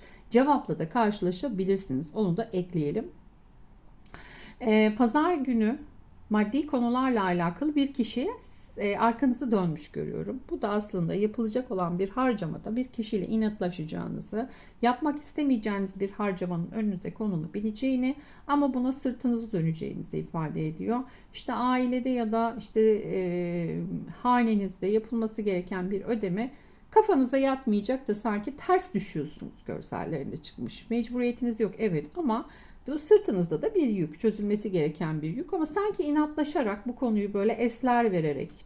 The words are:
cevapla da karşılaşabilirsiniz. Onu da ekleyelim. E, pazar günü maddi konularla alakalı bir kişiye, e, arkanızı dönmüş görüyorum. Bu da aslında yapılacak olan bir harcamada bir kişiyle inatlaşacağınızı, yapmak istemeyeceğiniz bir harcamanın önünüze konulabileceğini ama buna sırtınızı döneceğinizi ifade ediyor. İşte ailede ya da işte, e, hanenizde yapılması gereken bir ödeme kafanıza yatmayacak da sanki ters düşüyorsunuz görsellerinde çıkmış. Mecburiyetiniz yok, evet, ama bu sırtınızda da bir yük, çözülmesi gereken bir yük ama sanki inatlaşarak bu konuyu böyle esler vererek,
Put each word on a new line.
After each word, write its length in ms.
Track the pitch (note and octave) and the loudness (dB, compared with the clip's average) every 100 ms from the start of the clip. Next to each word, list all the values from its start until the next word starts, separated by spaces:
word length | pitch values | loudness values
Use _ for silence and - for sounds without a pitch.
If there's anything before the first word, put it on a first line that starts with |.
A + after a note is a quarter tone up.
| - - - | -18 -20 2
cevapla 480 | A#3 C4+ C#4+ - D#3 | 4 6 4 2 -4
da 100 | D#3+ | 0
karşılaşabilirsiniz. 1200 | B3 G#3+ G#3 F3+ F3+ C#4+ G3 F#3+ G3 G3+ C3 E3+ | 2 2 2 -2 0 -2 -2 2 0 0 -4 -4
Onu 220 | - G3+ E3+ | 0 0 0
da 120 | A3+ | 0
ekleyelim. 560 | F3+ F3 F3 D3 F#3+ F4 - - - - - - - - - - - - - - - | -2 -2 -2 0 -2 -4 -14 -20 -20 -20 -20 -20 -20 -20 -20 -20 -20 -18 -18 -20 -6
E, 340 | B3 G#3+ G#3+ G#3+ | 4 6 6 6
pazar 360 | A#3+ D4 E4 | 4 4 4
günü 440 | E4+ C4 A#3 G#3+ D4 - - - - - | 2 0 2 2 0 -8 -20 -20 -20 -2
maddi 360 | G#3+ G#3 C4+ D#4 | 2 2 0 0
konularla 580 | C4 A#3+ B3 C4 A#3 | 0 2 2 2 2
alakalı 500 | F#3+ F3 E3+ F3 D4 | 2 2 0 0 0
bir 180 | D4 C#4 | 2 0
kişiye, 380 | - A3+ A#3+ D#4+ A#4+ - - - - | 0 -2 0 -4 -4 -14 -20 -18 -4
e, 200 | G3+ G3+ | -2 2
arkanızı 560 | A3+ A#3 C#4 A#3+ C4+ | 2 4 2 2 2
dönmüş 380 | G#3+ F3 D3+ - | 2 2 -2 -6
görüyorum. 500 | - D#3 - E3+ C4 - | -6 -4 -4 -6 -8 -8
Bu 120 | E4+ | -4
da 60 | G#3+ | -2
aslında 460 | G#3 G#3 F#3 E3 | -2 -2 -2 0
yapılacak 560 | F3 G#3+ G#3+ A3 G#3+ B3+ | 0 0 0 -2 -2 -2
olan 280 | F#3+ E3+ F3 | -2 -2 0
bir 100 | G3 | -2
harcamada 680 | C4 B3+ A3+ D#3+ D#3+ G3+ A3+ | 0 0 0 -4 -6 -4 -4
bir 80 | |
kişiyle 420 | B3+ - G#3+ G#3 - | -4 -6 -4 -2 0
inatlaşacağınızı, 1200 | A3 G#3+ G#3 F3+ F3 D#3 F3 - - - G#3 C4 - - - | 0 0 0 -4 -4 -6 -6 -6 -8 -6 -6 -6 -10 -20 0
yapmak 360 | A#3 B3 D4+ D4 | 2 2 0 -2
istemeyeceğiniz 840 | - - C#4+ B3 G#3+ G3+ F#3+ - | -6 -2 2 2 0 -2 -2 -4
bir 100 | G3 | -6
harcamanın 600 | - G#3 F3+ F3+ E3+ E3+ | -2 -2 -2 -2 -2 -4
önünüze 440 | A3 G#3+ F3+ F3 | -2 -2 -2 -6
konulabileceğini 1000 | - G#3+ F3 D#3+ G3+ G#3+ G#3+ C4 C4 B3+ D4 - - - | -4 -2 -2 -4 -4 -4 -2 0 0 0 -2 -10 -20 -2
ama 280 | C#4+ C#4+ | 2 2
buna 180 | B3+ B3+ | 2 -2
sırtınızı 600 | C4 C4 B3+ B3+ A#3 A3+ | 0 -4 -2 -2 -2 -2
döneceğinizi 640 | F#3+ D#3+ D#3+ - - D#3+ D#3+ | 0 0 -2 -6 -8 -6 -6
ifade 500 | D#3 E3 D3+ E3 D#3 | -4 -4 -4 -2 -4
ediyor. 320 | D#3+ F#3+ A#3+ C4 - - | -4 -2 -2 -4 -14 -18
İşte 200 | - - | -12 -6
ailede 580 | A3 B3 B3+ B3 B3+ B3+ | -2 2 2 2 0 0
ya 220 | B3 A3+ | 0 2
da 240 | A3+ A3+ A3+ | 2 0 -2
işte, 220 | - A3 A3 G#3+ | -2 4 6 4
e, 760 | D#3+ F#3+ F#3 F3 F3 F3 E3 D#3+ E3+ E3+ - - | 2 -2 0 0 0 -2 -2 -2 -4 -6 -8 -4
hanenizde 640 | B3 B3 A#3 G#3+ F#3+ - F#3 | 2 4 4 2 0 -2 0
yapılması 560 | G#3+ A3 A#3 A3 A3 | 0 0 -4 -2 -2
gereken 480 | G#3 F#3 F3+ F#3+ F3+ | 0 0 -2 -4 -2
bir 120 | G3 | -4
ödeme 480 | - A3+ G3+ F3+ B3+ - - - - | -2 -2 0 -2 -4 -8 -20 -20 2
kafanıza 480 | A4 A4 D#4 B3+ C4+ | 4 6 4 4 4
yatmayacak 680 | C4+ C4+ B3 G#3 G3+ C4 - | 2 2 2 0 2 -2 -2
da 60 | |
sanki 420 | G#3 A#3 G3+ G#3 C4+ | -2 0 -2 -4 -8
ters 380 | - F4+ - | 2 2 2
düşüyorsunuz 600 | G3 - E3 C#3 - - - - | -4 -4 -6 -6 -8 -14 -14 -8
görsellerinde 680 | - - - - D3+ C#3+ - | -8 -6 -6 -4 -4 -6 -10
çıkmış. 540 | - - A#2+ - - | -12 -10 -10 -10 -4
Mecburiyetiniz 720 | A#3 A#3 B3 A#3+ A#3+ A#3+ A3+ | -2 -2 0 0 0 -2 0
yok, 120 | G#3 - | -2 0
evet, 280 | A3 D#3 D#3 F4+ | 0 0 -4 -4
ama 320 | D#4 A3 - - - - - | 0 0 -4 -16 -20 -14 -8
bu 120 | D4+ | -6
sırtınızda 640 | - G#4 G4+ G3+ E3+ D#3 | 6 6 6 0 0 0
da 120 | A4 | 0
bir 140 | G4+ C#4 | 2 2
yük, 300 | G3+ D#3+ - | 2 -2 0
çözülmesi 540 | A3 G#3 G#3 G#3 G#3 | -2 0 0 0 0
gereken 500 | F#3 D3+ D#3 D#3+ D#3 | 0 0 0 -2 -2
bir 140 | D#3 G3+ | -2 -4
yük 180 | F4+ | -4
ama 120 | F#4+ D#4 | -2 0
sanki 360 | - G#4 - | 0 -2 0
inatlaşarak 880 | D4 D4 D4+ D4+ D4 E4+ A3 G#3 B3 | 2 2 2 0 0 0 0 -2 -6
bu 80 | A#3+ | -2
konuyu 380 | B3 G#3+ G3+ | 0 2 0
böyle 180 | G3+ G#3 | 2 2
esler 600 | A3+ A#3+ - B3+ A#3+ A3+ | 2 0 2 2 4 4
vererek, 380 | F3+ D#3 C3+ E3 - | 4 2 0 -6 -8